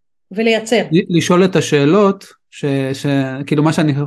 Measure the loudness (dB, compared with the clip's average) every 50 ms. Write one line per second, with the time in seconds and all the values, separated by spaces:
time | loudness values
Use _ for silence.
0 | _ _ _ _ _ _ -6 -2 0 0 0 0 0 0 0 0 0 2 0 0
1 | 0 2 0 -2 2 2 2 2 2 2 2 0 0 2 0 2 2 4 4 4
2 | 2 2 0 -2 -8 -20 -20 _ _ _ -14 -8 -6 -4 -2 -2 -4 -4 -6 -6
3 | -4 -2 0 0 -2 -2 -6 -10 -6 -2 -2 0 0 0 0 0 0 0 0 -2
4 | -4